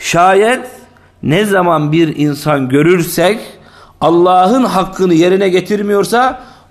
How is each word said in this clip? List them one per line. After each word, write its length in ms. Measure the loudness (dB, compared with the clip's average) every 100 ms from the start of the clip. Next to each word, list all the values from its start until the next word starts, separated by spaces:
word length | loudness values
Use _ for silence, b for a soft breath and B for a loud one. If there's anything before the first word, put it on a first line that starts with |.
şayet 680 | -4 2 2 4 2 -2 -6 -20 -20 b b _
ne 220 | -2 -2 0
zaman 460 | 0 0 0 0
bir 240 | 0 0 0
insan 540 | -4 -2 -4 -2 0
görürsek 680 | 2 2 2 0 -2 0 -2 -8 -20 B B B _
Allah'ın 600 | 0 2 2 4 2 2
hakkını 500 | 0 -2 -4 -2 0
yerine 360 | 2 2 2 0
getirmiyorsa 920 | -2 -2 -4 -2 -2 0 0 -2 -4 B B B